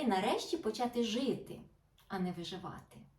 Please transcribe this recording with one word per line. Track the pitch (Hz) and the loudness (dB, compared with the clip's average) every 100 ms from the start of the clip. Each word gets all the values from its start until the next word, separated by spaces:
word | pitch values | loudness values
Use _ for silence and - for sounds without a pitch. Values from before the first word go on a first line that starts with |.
і | 262 | 4
нарешті | 185 214 403 - 339 | 4 4 2 0 -2
почати | 220 220 247 240 | 0 0 0 2
жити, | 226 226 269 - - - - - _ _ - | 2 2 2 0 -4 -12 -14 -20 _ _ -6
а | 190 | -2
не | 180 | -2
виживати. | 175 165 185 151 135 - - - | -2 -6 -6 -8 -10 -14 -20 -20